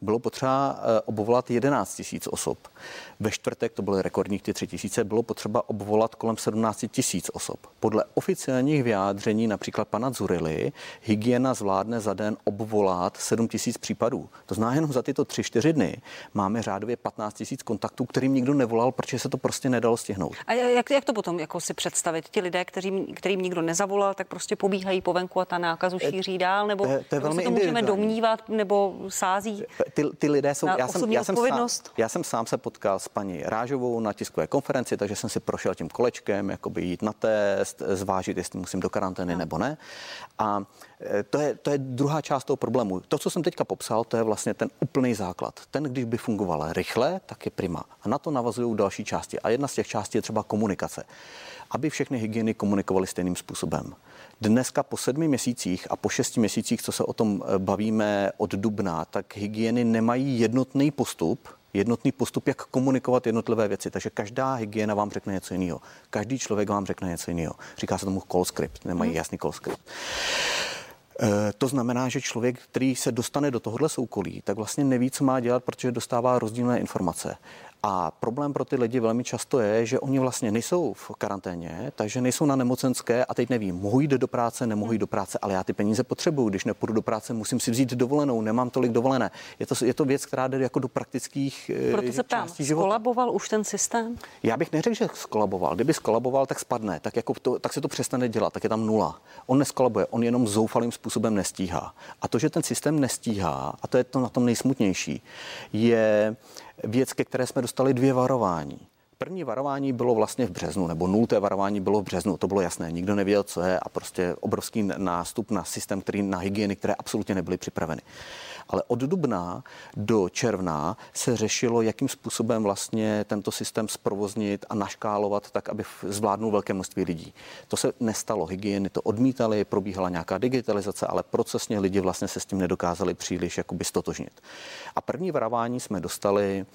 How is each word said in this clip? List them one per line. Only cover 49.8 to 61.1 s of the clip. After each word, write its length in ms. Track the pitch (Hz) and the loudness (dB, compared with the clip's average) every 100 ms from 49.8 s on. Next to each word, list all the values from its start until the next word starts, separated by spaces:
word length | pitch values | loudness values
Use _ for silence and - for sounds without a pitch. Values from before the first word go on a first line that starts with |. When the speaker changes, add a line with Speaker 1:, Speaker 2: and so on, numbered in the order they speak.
| 104 | -2
Speaker 1:
částí 300 | 113 98 110 | -4 -2 -2
je 40 | |
třeba 220 | - 110 | -2 -2
komunikace. 600 | - 107 110 90 - - - - - - - - - | 0 0 0 0 -4 -6 -14 -16 -20 -18 -18 -18 -6
Aby 180 | 113 147 | -2 -2
všechny 280 | - 143 131 | -2 -2 -2
hygieny 360 | 110 110 110 | -2 0 0
komunikovaly 540 | 107 101 101 95 95 95 | 0 2 2 2 2 0
stejným 280 | - 90 87 | -2 -2 -2
způsobem. 600 | - - - 78 - - - - - - | -6 -6 -4 -4 -4 -14 -20 -20 -20 -2
Dneska 420 | 110 117 123 - | 4 4 4 -2
po 140 | 135 117 | -2 -2
sedmi 300 | - 135 160 | -2 2 2
měsících 600 | 131 - 120 - 90 - | 2 0 -2 -2 -2 -2
a 60 | - | -2
po 140 | 104 | 0
šesti 300 | - 127 - | 0 0 2
měsících, 420 | 107 - 107 117 | 2 2 0 -2
co 100 | - | -2
se 120 | - | -2
o 100 | - | 0
tom, 300 | - 110 101 - | 0 2 0 0
eh, 140 | 98 | 0
bavíme 720 | 95 98 107 110 104 101 98 - | 2 2 2 2 2 2 0 0
od 140 | 101 | -2
dubna, 540 | 98 110 104 101 80 82 | 0 0 0 -2 -2 -4
tak 320 | 104 - 101 | -6 -6 -6
hygieny 460 | 104 110 113 120 | -6 -2 0 2
nemají 560 | 117 113 113 123 139 123 | 4 4 4 2 2 2
jednotný 520 | 110 127 127 135 147 | 4 4 2 2 2
postup, 560 | 147 117 | 2 -2